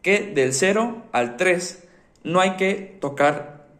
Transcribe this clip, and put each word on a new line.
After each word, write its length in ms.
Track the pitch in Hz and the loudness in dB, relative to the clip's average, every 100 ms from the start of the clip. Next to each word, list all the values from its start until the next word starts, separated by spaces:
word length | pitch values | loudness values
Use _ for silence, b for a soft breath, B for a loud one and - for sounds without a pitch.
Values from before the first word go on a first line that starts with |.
que 320 | - 202 202 | 2 0 2
del 200 | 139 127 | 0 0
cero 480 | 131 190 202 233 - - | 2 2 2 0 -4 -4
al 240 | 123 120 - | -2 -2 0
tres 500 | 180 175 - - b b b b | 0 0 -2 -12 b b b b
no 160 | - 175 | -2 2
hay 120 | 190 190 | 2 0
que 400 | 190 202 - - | -2 -2 -8 -10
tocar 640 | 139 - 143 143 - - - | -8 2 2 2 -8 -18 -20